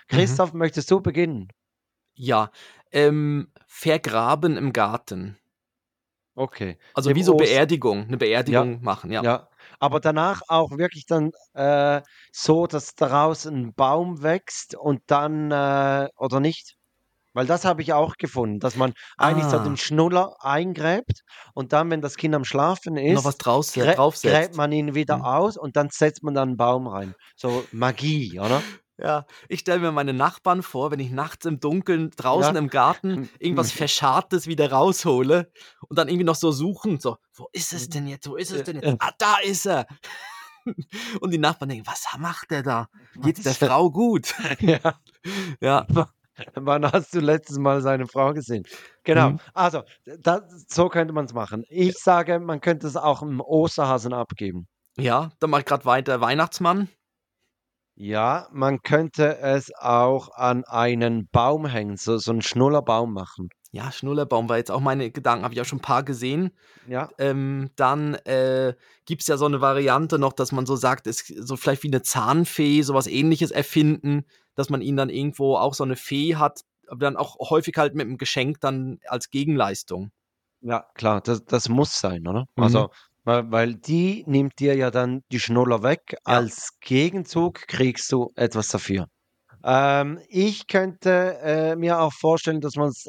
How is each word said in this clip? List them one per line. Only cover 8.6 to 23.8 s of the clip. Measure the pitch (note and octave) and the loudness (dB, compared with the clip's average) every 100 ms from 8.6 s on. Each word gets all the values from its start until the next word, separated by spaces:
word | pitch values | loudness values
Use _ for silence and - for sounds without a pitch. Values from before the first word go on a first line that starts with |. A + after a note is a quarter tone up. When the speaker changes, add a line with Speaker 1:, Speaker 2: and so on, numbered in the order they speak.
| B2 A#2+ | 2 -2
Speaker 2:
Ja. | |
Speaker 1:
machen, | A#2+ G2 F2 | -4 -4 -4
ja. | A2 | -2
Speaker 2:
Ja. | A#2 B2 - _ - - | 0 -2 -4 _ -20 -4
Aber | C#3+ D3 | 0 0
danach | D#3 D#3 E3+ G3+ - | 0 0 0 -2 0
auch | E3 D#3+ C#3 | 0 2 -2
wirklich | F3+ D3+ - | -4 -6 -2
dann, | E3 D#3 - _ | 0 0 -4 _
äh, | C3+ C#3 C#3+ C#3+ C#3+ - - - | -4 0 2 2 0 -4 -20 -20
so, | - - D#3+ E3+ | -4 0 2 0
dass | D3+ - - | -4 -8 -2
daraus | C#3+ C#3+ D#3 D#3+ D#3 | 0 4 2 0 -6
ein | C#3+ A#2+ | -6 -6
Baum | G#2+ C3+ D#3 F3+ E3 | 0 2 2 -2 -4
wächst | D3+ F3+ - - - - | -2 -2 -4 -14 -14 -6
und | D3+ C3+ - | -2 -2 2
dann, | C#3+ D3+ D#3 D3+ | 2 2 -2 0
äh, | C#3+ C#3 C#3 C#3 C#3 C#3 - | 0 2 2 2 0 -2 -4
oder | C3 C3 | -2 0
nicht? | D3 E3 - - _ _ _ _ _ | 0 -2 -10 -20 _ _ _ _ _
Weil | B2 B2+ | -4 0
das | E3+ F#3 | 2 2
habe | E3 | 0
ich | D3 | 2
auch | D3+ D#3 - | 2 2 -2
gefunden, | D#3 C3 A2+ G#2 | -6 -4 -4 -2
dass | B2+ A#2+ | -2 0
man | C3 - - - | 0 -2 -14 0
eigentlich | D3+ D#3+ D3+ | 2 2 2
so | D3+ | 2
Speaker 1:
Ah. | |
Speaker 2:
den | D3 C#3 | 0 -4
Schnuller | - D3+ E3+ F3+ F#3 - | 0 2 4 2 0 -4
eingräbt | C3 D3 F3+ E3 D#3 F#3+ B3+ - _ - - | -2 -2 -2 -2 0 0 -2 -8 _ -20 -14
und | - C3 | -10 0
dann, | D3+ E3 | 0 2
wenn | D#3+ | -2
das | C#3+ - | -4 -4
Kind | D#3+ D3+ | 0 0
am | B2+ | 0
Schlafen | C#3 D#3 F#3 - D3+ C#3+ | 0 0 0 -4 -2 2
Speaker 1:
Noch | D#3 | 4
was | C#3 - | 2 0
Speaker 2:
ist, | B2 | 2
Speaker 1:
draus-, | B2 D3+ | 2 2
Speaker 2:
grä-, | - | 2